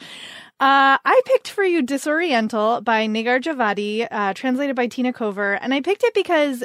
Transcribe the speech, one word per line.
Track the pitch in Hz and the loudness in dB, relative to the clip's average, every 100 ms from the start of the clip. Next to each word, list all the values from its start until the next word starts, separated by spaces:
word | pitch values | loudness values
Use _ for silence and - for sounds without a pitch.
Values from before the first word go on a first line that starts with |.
| - - - - - - | -20 -18 -18 -20 -20 0
Uh, | 269 277 269 269 | 4 6 6 4
I | - 523 | 4 4
picked | 523 523 - | 4 0 0
for | - | -2
you | 381 339 | 0 0
Disoriental | 247 277 302 311 349 233 220 220 214 233 | 0 -2 -2 0 0 0 0 0 0 0
by | 214 220 220 | 0 0 0
Negar | 220 226 254 | -2 0 0
Javadi, | 320 277 220 202 208 214 226 | 0 -2 0 -2 -2 -4 -4
uh, | 220 196 | -2 -4
translated | 190 262 254 285 254 | -2 -2 -2 -2 -2
by | 240 | -2
Tina | - 247 | -2 -4
Cover. | 247 214 196 202 | -2 -4 -2 -2
And | 202 247 | -2 -2
I | 277 | -2
picked | 302 403 | 0 0
it | 466 | 0
because | 415 359 320 294 247 | 0 0 2 2 -2